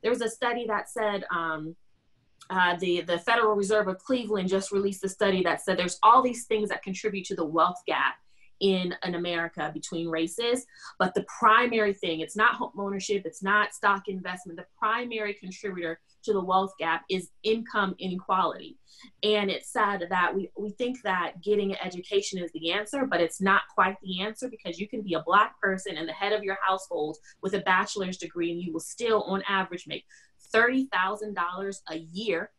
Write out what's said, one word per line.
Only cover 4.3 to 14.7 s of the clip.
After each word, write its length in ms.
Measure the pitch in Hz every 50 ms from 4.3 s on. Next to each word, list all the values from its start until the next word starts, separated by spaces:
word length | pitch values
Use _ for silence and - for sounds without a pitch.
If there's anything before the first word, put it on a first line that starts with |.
| 214 202 180 185
just 220 | 190 190 196 -
released 320 | 202 196 202 202 196 - -
a 60 | 196
study 340 | 190 - 208 196 190 185 185
that 180 | 170 160 -
said 160 | - - 185 170
there's 220 | 180 180 - - -
all 180 | 226 - 262
these 240 | 262 254 240 233 -
things 240 | - 220 214 214 202
that 140 | 185 - -
contribute 420 | - 190 185 - 214 196 196 180
to 100 | - 190
the 100 | 165 165
wealth 360 | 151 156 165 160 180 180 - - -
gap 280 | 160 135 139 135 - - _ - - - - - - -
in, 360 | 190 196 190 185 180 180 170 - -
in 120 | 185 175
America 560 | 170 175 175 170 170 170 165 - - 151 151 151
between 340 | 156 - - - 165 165 170
races. 580 | 160 160 165 170 - - 233 233 240 262 262 _ _ - - - - _
But 160 | 185 185 -
the 120 | 202 - - - -
primary 540 | - 220 214 233 247 247 233 226 214 202 202
thing, 280 | - - 180 165 160
it's 140 | 160 156 -
not 200 | 208 214 233 233
home 160 | 220 - - _ 190
ownership, 460 | 202 196 202 196 190 - 208 202 190
it's 180 | - - - 190
not 300 | 190 202 208 208 208 -
stock 300 | - - 208 202 190 190 -
investment. 500 | 196 185 180 185 180 185 - 185 170 170
The 80 | 180 _